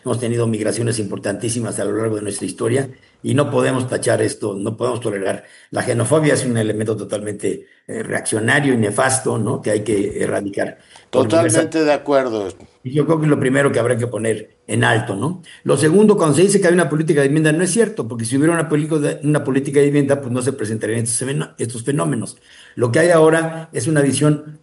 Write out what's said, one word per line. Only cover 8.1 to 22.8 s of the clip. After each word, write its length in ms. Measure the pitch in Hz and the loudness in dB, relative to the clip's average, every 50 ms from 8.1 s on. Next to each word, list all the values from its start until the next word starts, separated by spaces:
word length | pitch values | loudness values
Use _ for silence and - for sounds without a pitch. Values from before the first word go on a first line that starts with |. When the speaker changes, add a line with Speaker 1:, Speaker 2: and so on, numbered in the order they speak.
| 107 107 - - 113 107 110 123 139 147 143 135 123 | -6 -6 -4 -4 -4 -2 0 2 2 2 2 2 2
Speaker 1:
y 40 | |
nefasto, 600 | 117 107 101 107 131 131 131 - - - 123 120 | 2 0 0 0 0 0 0 0 -2 -2 -2 -2
¿no? 240 | 117 101 117 - - | -2 -2 -2 -4 -4
Que 80 | - 110 | -2 -2
hay 120 | 107 104 - | -2 0 0
que 400 | 117 104 98 - - - - 98 | 0 -2 0 -2 -2 -4 -4 -4
erradicar. 560 | 104 104 101 101 98 - - 101 - - - _ _ - - - _ | -2 -2 -4 -4 -4 -4 -4 -4 -4 -6 -12 _ _ -20 -20 -12 _
Por 160 | - 127 131 | 0 2 2
Speaker 2:
Totalmente 320 | 110 160 165 170 - - 160 | 4 4 4 4 4 2 2
Speaker 1:
diversas 260 | 160 156 156 160 156 | 0 0 0 2 2
Speaker 2:
de 80 | 147 - | 2 2
acuerdo. 540 | - - 143 143 135 131 127 110 107 98 90 - - - - _ _ - | 2 2 2 2 2 2 2 0 -2 -4 -6 -8 -12 -18 -20 _ _ -10
Speaker 1:
Y 80 | 127 | -2
yo 140 | 135 151 151 | 0 0 2
creo 120 | 151 165 | 2 2
que 80 | 156 151 | 2 2
es 40 | 151 | 2
lo 100 | 143 - | 2 2
primero 320 | 131 127 131 139 143 135 | 2 2 2 2 2 2
que 80 | - 120 | 2 0
habrá 180 | 113 120 123 | 0 0 0
que 80 | 113 120 | 0 -2
poner 520 | - 107 104 110 113 107 - - - _ _ _ | -4 -4 -4 -2 -2 -2 -4 -6 -14 _ _ _
en 160 | - - 117 117 | -4 0 0 2
alto, 320 | 120 117 110 - - 98 | 2 2 0 0 -2 -4
¿no? 260 | 98 120 160 180 - - - - - - | -4 -4 -4 -6 -8 -12 -20 -20 -6 -2
Lo 120 | 135 139 | 0 0
segundo, 420 | 120 156 156 170 202 214 202 202 | 2 4 4 6 6 6 6 6
cuando 180 | - 165 151 139 | 4 4 2 4
se 80 | 165 190 | 4 4
dice 180 | 202 202 190 | 4 4 4
que 60 | 180 | 4
hay 60 | 170 175 | 4 4
una 140 | 180 170 | 4 2
política 340 | 147 151 151 160 156 160 143 | 2 0 0 0 2 2 2
de 80 | 139 135 | 2 2
vivienda, 220 | 147 160 156 156 | 2 2 2 2
no 120 | 151 165 185 | 2 2 0
es 80 | 180 | 0
cierto, 360 | - 233 220 214 - - 123 | 2 2 0 0 -2 -6 -8
porque 180 | 110 120 113 113 | -6 -6 -6 -4
si 120 | 113 135 | -2 0
hubiera 160 | 135 151 170 170 | 2 2 2 2
una 160 | 165 156 156 | 2 0 0
política 280 | 156 151 156 151 160 151 | 0 -2 0 0 -2 -2
de, 200 | 143 139 - - 143 | 0 -2 -4 -2 -2
una 200 | 147 151 143 - | 0 0 0 0
política 360 | 139 127 135 135 143 143 147 | 0 0 0 0 2 4 4
de 80 | 143 | 4
vivienda, 340 | 143 143 147 135 123 139 143 | 4 4 2 2 2 0 0
pues 100 | 139 117 | -2 -4
no 120 | 123 127 123 | -4 -2 -2
se 100 | 135 - | -2 -4
presentarían 460 | - 110 104 110 107 - 104 113 117 113 | -4 -4 -6 -4 -4 -4 -2 -2 -2 -2
estos 240 | 113 - - 123 | -2 -4 -4 -4
fenó-, 280 | 131 143 151 151 - - | -4 -4 -4 -6 -8 -8
estos 260 | - 120 117 120 117 117 | -8 -8 -8 -8 -6 -4
fenómenos. 540 | 143 139 156 165 151 135 110 98 - - - _ _ - - - - - | -4 -2 -2 -2 -2 -2 -4 -6 -8 -12 -18 _ _ -20 -20 -20 -14 -4
Lo 160 | - | -2